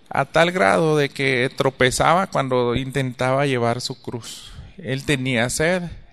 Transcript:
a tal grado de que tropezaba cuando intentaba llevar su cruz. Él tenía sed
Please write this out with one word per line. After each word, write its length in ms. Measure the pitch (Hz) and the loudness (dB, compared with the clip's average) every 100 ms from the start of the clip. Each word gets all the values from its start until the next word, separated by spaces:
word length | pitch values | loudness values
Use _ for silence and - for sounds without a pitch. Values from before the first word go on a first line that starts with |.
| - | -4
a 160 | - | -2
tal 260 | 139 156 175 | 0 2 2
grado 460 | 180 196 185 156 151 | 4 4 4 4 2
de 140 | 139 | 0
que 400 | - 135 127 131 | 0 0 2 0
tropezaba 760 | - 135 - 127 120 147 175 196 | 0 -2 2 2 4 2 2 0
cuando 460 | 143 131 127 120 | -2 0 0 0
intentaba 720 | 120 135 139 127 120 127 135 | -2 -2 -2 -4 -2 0 0
llevar 380 | 143 123 117 120 | 0 2 0 -2
su 180 | - 131 | -6 -10
cruz. 500 | - 120 - - - - - - | -10 -10 -10 -16 -16 -18 -18 -12
Él 260 | 110 135 | -6 -4
tenía 460 | 147 139 127 120 123 | 0 0 0 0 0
sed 320 | - 160 185 170 - - | 0 0 0 -4 -12 -18